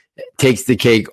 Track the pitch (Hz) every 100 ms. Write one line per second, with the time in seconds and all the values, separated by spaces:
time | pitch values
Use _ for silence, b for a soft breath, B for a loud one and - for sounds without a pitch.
0 | b - - - 131 110 - 120 123 113
1 | 113